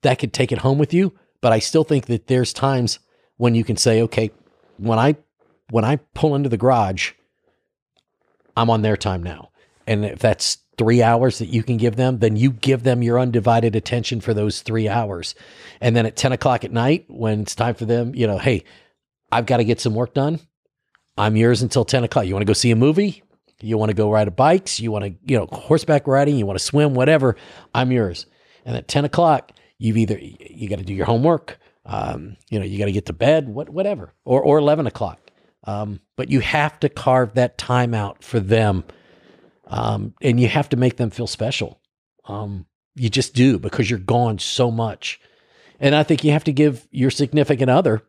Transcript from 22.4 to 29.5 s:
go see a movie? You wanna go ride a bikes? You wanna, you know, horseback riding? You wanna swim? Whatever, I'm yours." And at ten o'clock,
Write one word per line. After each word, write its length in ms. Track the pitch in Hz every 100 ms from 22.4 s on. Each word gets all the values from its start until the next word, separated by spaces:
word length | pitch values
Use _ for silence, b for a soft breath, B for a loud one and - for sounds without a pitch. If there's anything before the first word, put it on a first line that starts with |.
| 104
go 80 |
see 180 | 107 120
a 40 | 113
movie? 480 | 131 156 208 - _ _ _ _
You 160 | 107 110
wanna 160 | 107
go 180 | 101 104
ride 160 | 107 104
a 40 |
bikes? 500 | 87 135 185 - -
You 100 | 113
wanna, 200 | 104 101 90 -
you 120 | 131
know, 100 | 82
horseback 560 | - - 156 - 147 143
riding? 300 | 135 143 143
You 80 | 101
wanna 140 | 95
swim? 340 | - 143 147
Whatever, 440 | 127 127 156 131 110 B B B
I'm 180 | 120 127
yours." 340 | 123 104 85 - b b b -
And 100 | 120
at 140 | -
ten 160 | 147 147
o'clock, 480 | - 170 147 -